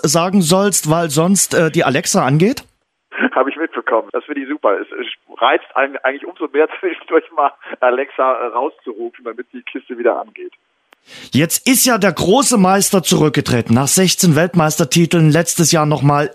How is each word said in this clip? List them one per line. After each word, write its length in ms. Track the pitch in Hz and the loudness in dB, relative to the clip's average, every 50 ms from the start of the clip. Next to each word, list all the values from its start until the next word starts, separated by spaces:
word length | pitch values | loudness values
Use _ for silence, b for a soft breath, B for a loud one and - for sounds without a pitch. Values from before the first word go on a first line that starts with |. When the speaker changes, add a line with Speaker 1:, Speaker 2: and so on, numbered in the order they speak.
| - | 0
Speaker 1:
sagen 380 | 170 143 165 170 190 190 208 | 0 0 0 0 2 2 2
sollst, 500 | 175 147 185 190 202 208 - - - 151 | 2 2 2 2 2 0 0 -2 0 0
weil 180 | 156 170 170 165 | 0 0 0 0
sonst, 460 | 135 156 160 180 202 - - - - | 0 0 2 2 2 0 0 0 0
äh, 160 | 170 165 160 | 0 0 2
die 120 | 139 170 - | 2 0 0
Alexa 400 | 135 127 147 - - - 190 147 | 0 0 0 -2 -2 -2 0 0
angeht? 400 | 123 139 156 180 214 285 - - _ _ _ _ _ _ _ _ _ B B B 254 B | 2 2 2 2 2 0 -4 -8 _ _ _ _ _ _ _ _ _ B B B -2 B
Speaker 2:
Habe 160 | 135 131 135 | -2 -2 -2
ich 60 | - | -4
mitbekommen. 540 | 143 - - - 123 - - 123 113 104 101 | -8 -8 -8 -8 -8 -4 -2 -2 -2 -2 -4
Das 120 | - 123 - | -8 -8 -8
finde 160 | - 147 139 | -8 -10 -8
ich 60 | 135 | -8
super. 320 | 127 147 156 - 110 98 92 | -8 -6 -2 -2 -2 -2 -2
Es, 80 | 104 - | -4 -8
es 500 | - - 123 113 - - _ - - - | -12 -12 -12 -12 -14 -18 _ -16 -6 -2
reizt 240 | 113 127 151 175 - - - | 0 0 0 -2 -4 -6 -4
einen 220 | - 135 139 139 - - | -4 -4 -4 -4 -6 -6
eigentlich 220 | 131 139 139 - | -6 -6 -6 -10
umso 220 | - 175 - 165 143 - | -14 -12 -10 -10 -4 -2
mehr, 140 | 143 156 147 - | -2 -2 -2 -2
<laughs> 60 | - | -6
zwischendurch 460 | - 180 160 - - - 160 160 - - 165 | -8 -8 -8 -8 -6 -2 -2 -2 -2 -2 -4
mal 160 | 156 143 139 - B B B B B | -2 -2 -2 -2 B B B B B
Alexa, 520 | 127 127 123 127 139 139 - - 131 131 | 0 0 0 0 -4 -4 -4 -2 0 0
äh, 160 | 127 117 120 | 0 -2 -4
rauszurufen, 800 | 120 107 120 135 160 - _ - 131 110 104 120 117 - - 123 | -6 -4 -4 -6 -6 -8 _ -14 -14 -12 -10 -10 -12 -12 -14 -16
damit 220 | 117 113 120 123 _ - | -14 -14 -14 -16 _ -18
die 100 | 123 120 | -18 -16
Kiste 340 | - - 135 - - 127 | -14 -14 -14 -14 -14 -8
wieder 240 | 117 117 117 - - | -2 -2 -2 -2 -2
angeht. 320 | - 110 101 - - - - _ _ _ _ _ _ _ _ _ B B B B B B | -6 -12 -16 -18 -18 -18 -18 _ _ _ _ _ _ _ _ _ B B B B B B
Speaker 1:
Jetzt 360 | B 123 160 165 - - - | B -2 0 0 -2 -2 0
ist 180 | 233 262 - - | 0 2 2 2
ja 120 | 254 240 | 0 2
der 140 | 208 196 196 | 2 2 0
große 460 | 156 - 156 170 208 262 285 - 247 | 0 0 2 2 4 4 2 2 2
Meister 440 | 214 185 185 190 202 190 - - 190 | 4 4 4 4 2 2 2 0 0
zurückgetreten, 720 | - - 180 160 151 151 - 147 - - 120 120 110 - 113 | 2 2 0 2 2 0 0 -2 -2 0 0 0 0 2 2
nach 140 | 123 139 | 2 2
sechzehn 480 | 131 - - 190 175 - - - 175 139 | 2 2 2 2 2 0 2 2 4 4
Weltmeistertiteln, 960 | 147 170 180 - 175 156 156 151 - 170 - - 170 170 151 - 170 160 151 | 4 2 2 2 2 0 2 0 0 -2 0 2 2 2 2 2 4 4 4
letztes 400 | 143 165 170 - - - 165 - | 4 2 2 0 0 0 0 2
Jahr 140 | - 160 151 | 2 2 2
nochmal 440 | 151 151 135 131 147 143 143 151 - | 2 0 2 2 2 2 2 0 -2